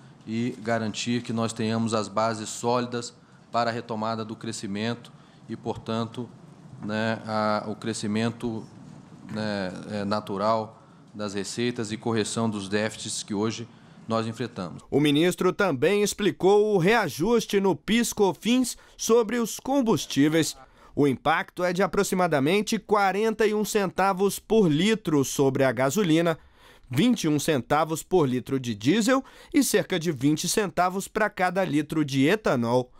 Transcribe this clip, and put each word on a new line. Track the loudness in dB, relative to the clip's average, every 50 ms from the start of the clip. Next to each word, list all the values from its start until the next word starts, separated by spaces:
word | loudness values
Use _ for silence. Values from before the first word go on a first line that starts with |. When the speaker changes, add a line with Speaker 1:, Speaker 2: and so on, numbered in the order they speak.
| -20 -20 -20 -18 -12 -8
Speaker 1:
e | -4 -4 -4 -4 -6 -6
garantir | -4 -2 -2 0 -2 -4 -6 -6 -4 -2 -2 -2 -4
que | -4 -4
nós | -2 -2 -4 -2
tenhamos | -4 -2 -2 0 0 0 0 0
as | -2 -2 -2
bases | -2 0 0 0 0 -4 -6 -10
sólidas | -10 -4 -2 0 0 0 0 -2 -4 -8 -8 -10 -14 -18 -20 -20 -20 -20 -14 -6
para | -2 -2 0 0
a | -2
retomada | -4 -6 -6 -6 -4 -4 -4 -4 -4 -6
do | -8 -10
crescimento | -10 -10 -10 -8 -8 -8 -6 -6 -4 -4 -4 -4 -6 -10 -16 -20 -20 -20 -20 -20 -20 -14 -14
e, | -12
portanto, | -8 -8 -8 -8 -6 -6 -6 -4 -4 -4 -6 -8 -10 -12 -12 -16 -20 -20 -20 -20 -20 -20 -20 -16 -12
né, | -8 -6 -4 -2 -2 -2 -2 -4 -6
a, | -4 -2 0 0 0 0 -2 -2
o | -6 -8
crescimento, | -8 -6 -6 -6 -4 -4 -4 -2 0 -2 -2 -2 -4 -6 -6 -6 -8 -10 -14 -18 -20 -20 -20 -20 -20 -20 -20 -20 -20 -16 -10
né, | -8 -6 -4 -4 -2 -4 -4 -6 -6 -10 -10 -8
é, | -6 -6 -4
natural | -2 -2 -4 -4 -4 -4 -2 0 2 0 0 -2 -6 -10 -18 -20 -20 -20 -20 -20 -18
das | -10 -8 -8 -6 -4
receitas | -6 -6 -6 -4 -2 -2 -2 -2 -4 -6 -6
e | -8 -6
correção | -4 -2 0 0 -2 -2 -2 -2 -2 -2
dos | -2 -4 -4 -2
déficits | -2 -2 -2 -2 -4 -8 -10 -10 -10 -10 -8
que | -6 -4
hoje | -2 -2 -2 -4 -6 -10 -14 -18 -20 -20 -20 -20 -16 -8 -4
nós | -2 -2 -2 -4
enfrentamos. | -6 -8 -8 -10 -8 -10 -12 -10 -12 -14 -8 -4
Speaker 2:
O | 0 2
ministro | 2 2 2 2 2 2 0 0 0 0
também | 0 0 0 -2 0 0 2 2 2 2 0
explicou | 0 -2 -2 -2 -2 0 2 4 4 6 6 6 4 2
o | 2
reajuste | 4 4 4 4 2 0 -2 -2 0 2 2 2 2 2 0 2
no | 2 2 0
pis | 0 0 0 2 2 2 0 0
cofins | 2 2 2 2 0 0 2 2 2 2 0 -4 -10 -16 -20 -14
sobre | -6 0 4 4 4 4 2 0 -2
os | -2 -4 -6 -8
combustíveis. | -4 0 0 2 2 2 2 0 -2 -2 2 2 4 4 4 2 2 0 -4 -8 -16 -20 _ -20 -20 -6 0
O | 2 2 2
impacto | 2 0 0 0 0 0 -2 -4 -6 -4 -2
é | -2 0
de | 2
aproximadamente | 0 2 2 0 0 0 2 2 2 2 2 2 2 2 2 2 0 0 -2 -4
quarenta | 0 2 2 4 4 2 2 2 0 0 2 2 2 2
e | 2
um | 0 -2
centavos | 0 0 0 0 0 0 0 2 2 2 2 0 0 0 -4
por | -2 2 4 4 6 6
litro | 4 4 4 2 2 0 0 0 2 2 2
sobre | 0 0 2 2 2 2 2 2
a | 2
gasolina, | 2 2 0 0 2 2 2 4 4 4 4 2 0 -2 -6 -16 _ _ -20 -20 -20 -20 -16 -4
vinte | 0 2 2 4 2 2 2
e | 0
um | 0 2
centavos | 2 0 0 0 0 0 2 2 2 2 0 -2 -2
por | 2 2 4 4 4
litro | 2 -2 -2 -2 -4 -2
de | -2 -4 -6
diesel | 0 2 4 4 4 4 4 4 2 0 -2 -10 -20 -12 0
e | 2 2 2
cerca | 4 2 0 0 0 -2 -2
de | -2 -2
vinte | -2 0 2 2 2 0 0 -2
centavos | 0 0 0 0 0 0 0 0 0 -4 -8 -6
para | -2 -2 -2 -2
cada | 0 -2 -2 0 0 0 0
litro | 0 0 0 -2 0 -2 -2 -2
de | 0 2 2 2 4
etanol. | 2 2 0 0 0 0 2 2 2 0 0 -2 -8